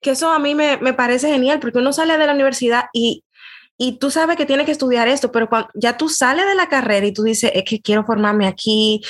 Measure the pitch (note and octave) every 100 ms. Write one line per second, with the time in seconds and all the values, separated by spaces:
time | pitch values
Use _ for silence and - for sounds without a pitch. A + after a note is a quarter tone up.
0 | C#4+ C4 E4 D#4 C#4+ D4 D4+ C4+ B3+ B3+
1 | B3 B3 D4 C#4 B3+ D4 A#3+ B3 C4 C#4+
2 | D#4+ D#4 D4 C#4+ C4+ B3+ A#3+ A#3+ A#3+ A#3+
3 | A#3 - _ _ - - - - B3+ B3+
4 | C#4 D#4+ D#4+ E4+ C#4+ C4+ D4 D4 C4 A#3+
5 | A#3 C4+ B3 A#3 A3+ A#3 A3+ - A#3+ B3
6 | D#4 - B3+ D4+ G4 G4 E4+ C#4 B3 G3+
7 | G3+ G3 A3 A3 - F#3+ F#3 G#3+ - G#3
8 | G#3+ G#3+ G#3 G#3 F#3+ F#3+ A3 G#3+ G#3+ G#3+